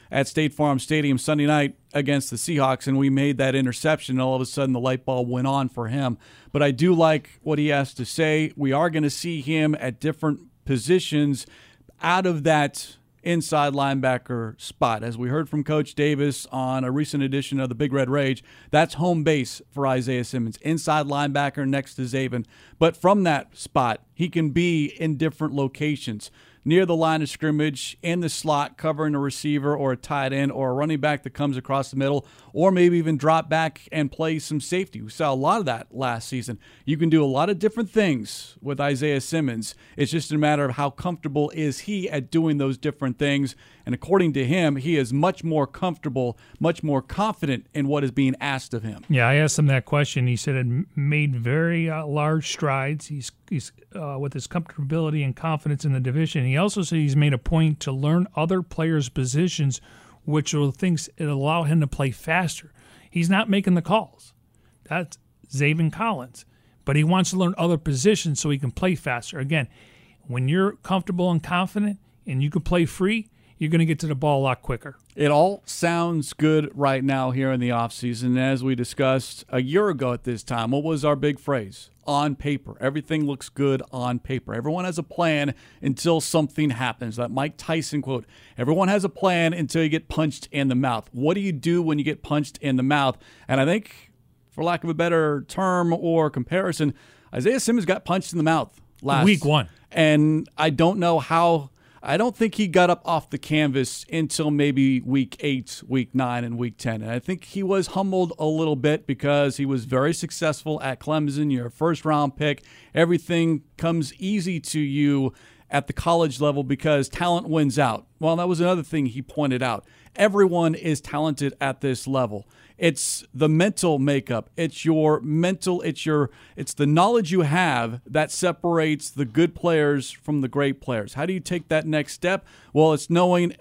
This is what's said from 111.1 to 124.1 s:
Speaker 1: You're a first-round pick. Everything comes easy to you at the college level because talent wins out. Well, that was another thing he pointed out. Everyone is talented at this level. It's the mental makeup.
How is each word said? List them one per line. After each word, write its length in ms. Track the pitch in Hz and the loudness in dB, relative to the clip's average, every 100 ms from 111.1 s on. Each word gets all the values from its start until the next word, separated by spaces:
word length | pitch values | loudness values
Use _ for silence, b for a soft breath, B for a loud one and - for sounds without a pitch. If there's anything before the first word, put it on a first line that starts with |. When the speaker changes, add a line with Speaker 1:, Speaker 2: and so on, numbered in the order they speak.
| 156 147 139 151 | 0 0 0 0
Speaker 1:
You're 160 | 127 120 | -2 -4
a 40 | |
first-round 640 | - 165 151 156 147 143 - | -2 0 0 0 2 0 0
pick. 280 | 151 139 B B B | -2 -2 B B B
Everything 680 | 165 170 175 - 170 165 147 - - | 2 2 2 0 0 2 0 -6 -4
comes 360 | 165 165 135 - | -2 0 -4 -6
easy 440 | 190 208 175 165 | -4 -2 -2 -4
to 180 | - 156 | -4 -4
you 540 | 143 143 143 139 131 b b b b | -2 2 2 2 0 b b b b
at 180 | 143 - | -4 -4
the 60 | |
college 460 | - 170 170 160 123 | -4 0 2 2 2
level 240 | 147 143 | 0 0
because 460 | 135 135 156 147 131 | -2 -2 2 2 0
talent 400 | - 175 175 180 | -2 0 0 0
wins 280 | 156 143 131 | 2 2 2
out. 300 | 127 110 - _ | 0 0 -10 _
Well, 180 | 160 165 | 0 0
that 100 | 180 | 0
was 140 | 170 | 2
another 220 | 175 180 | 2 2
thing 240 | - 160 127 | 0 -2 -2
he 140 | 131 | -4
pointed 400 | - - 143 127 | -8 -2 0 0
out. 240 | 127 104 b b b - | -2 -4 b b b 2
Everyone 600 | 202 202 185 170 165 160 | 2 6 4 4 2 0
is 260 | 160 143 | -2 -4
talented 520 | - 147 156 139 139 - | -4 -2 -2 -2 -4 -2
at 220 | 139 127 | -6 -2
this 260 | 139 127 131 | -4 -4 -2
level. 400 | 135 117 104 - b b b | -2 -2 -4 -12 b b b
It's 480 | 170 131 - - - | 0 0 -4 -6 -10
the 160 | 127 156 | 0 2
mental 480 | 156 202 - 175 143 | 4 2 2 0 2
makeup. 520 | 143 | 2